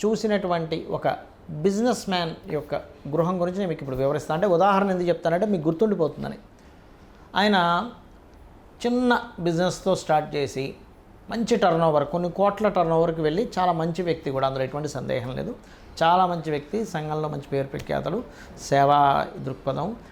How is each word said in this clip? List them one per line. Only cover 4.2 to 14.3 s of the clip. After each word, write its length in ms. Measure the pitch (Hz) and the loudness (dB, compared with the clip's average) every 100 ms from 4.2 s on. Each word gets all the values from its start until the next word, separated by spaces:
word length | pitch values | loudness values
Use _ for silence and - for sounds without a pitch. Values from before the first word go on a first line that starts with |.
| - 160 | -2 0
అంటే 120 | 208 170 | 2 4
ఉదాహరణ 360 | 196 196 202 | 4 4 2
ఎందుకు 160 | 180 175 | 0 0
చెప్తానంటే 380 | 165 170 170 214 | 0 0 0 2
మీకు 240 | 190 156 | 0 0
గుర్తుండిపోతుందని. 680 | 160 220 185 151 - 139 143 - - - - - - - - - - | 2 2 2 0 -2 -10 -10 -18 -20 -20 -20 -20 -20 -20 -20 -6 2
ఆయన 540 | 208 196 170 175 233 - - - - - - - - - 240 | 4 6 4 2 0 -10 -20 -20 -20 -20 -20 -20 -20 -6 -2
చిన్న 380 | 247 247 240 - - | 2 4 2 0 -4
బిజినెస్తో 560 | 170 165 180 185 196 185 | -2 2 0 0 0 0
స్టార్ట్ 400 | - 151 - 147 | 2 0 0 -4
చేసి 400 | 135 131 135 - - - - - - | -4 -4 -8 -10 -20 -20 -20 -20 -10
మంచి 260 | 220 220 240 | -4 0 2
టర్నోవర్, 500 | 190 165 165 151 143 | 4 4 4 4 2
కొన్ని 260 | 175 175 | -2 -2
కోట్ల 380 | 170 202 202 208 | 0 0 2 0
టర్నోవర్కి 520 | 185 165 165 170 165 | 2 2 4 2 2
వెళ్ళి 280 | 156 156 247 - | 0 0 -2 0
చాలా 120 | 185 | 0
మంచి 300 | 165 165 165 | 2 0 -2
వ్యక్తి 300 | 175 165 - | -2 -2 -2